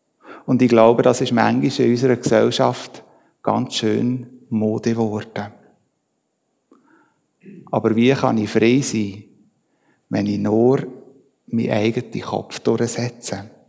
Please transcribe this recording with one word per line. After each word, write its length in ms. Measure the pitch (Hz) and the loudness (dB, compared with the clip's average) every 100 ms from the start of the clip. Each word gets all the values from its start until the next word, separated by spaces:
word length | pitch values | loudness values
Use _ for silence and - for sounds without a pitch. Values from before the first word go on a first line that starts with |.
| _ _ - - - | _ _ -20 -16 -2
Und 160 | 127 | 2
ich 80 | 123 | 4
glaube, 340 | 117 113 120 | 6 6 6
das 180 | 127 120 | 4 2
ist 100 | 131 | 0
manchmal 540 | 117 110 120 139 - 120 | 0 2 2 -2 0 0
in 60 | |
unserer 260 | 120 131 120 | 2 2 0
Gesellschaft 840 | - 110 117 123 127 123 - - - _ _ _ | 2 2 2 2 0 -2 -10 -18 -20 _ _ _
ganz 320 | - 107 123 - | -4 -2 -4 -4
schön 680 | 110 107 120 127 120 - - | -2 0 -2 -4 -8 -18 -8
Mode 420 | 110 107 113 120 | -4 -2 -2 -2
geworden. 600 | 117 110 104 - - 104 - _ _ _ _ _ _ _ _ _ _ _ _ _ _ _ _ _ _ - - - | -2 -2 -4 -8 -12 -12 -16 _ _ _ _ _ _ _ _ _ _ _ _ _ _ _ _ _ _ -20 -20 -6
Aber 240 | 123 110 110 | -2 0 2
wie 160 | 120 | 2
kann 260 | 135 131 113 | 2 0 0
ich 120 | 104 | 0
frei 320 | 113 113 131 | 2 4 2
sein, 420 | 139 113 101 101 - _ _ _ _ _ _ _ _ | 0 -4 -4 -8 -18 _ _ _ _ _ _ _ _
wenn 180 | 107 104 | -4 -2
ich 100 | 101 | -2
nur 480 | 104 110 120 139 - - - - _ _ - | 0 4 4 2 -2 -12 -20 -20 _ _ -6
meinen 240 | 113 123 | -4 -2
eigenen 500 | 113 107 117 - - | 0 0 -2 -6 -10
Kopf 380 | - 101 - - | -6 -8 -8 -6
durchsetze? 920 | 120 113 120 - 123 - - 101 104 - | -2 0 -2 -4 -8 -8 -10 -10 -12 -20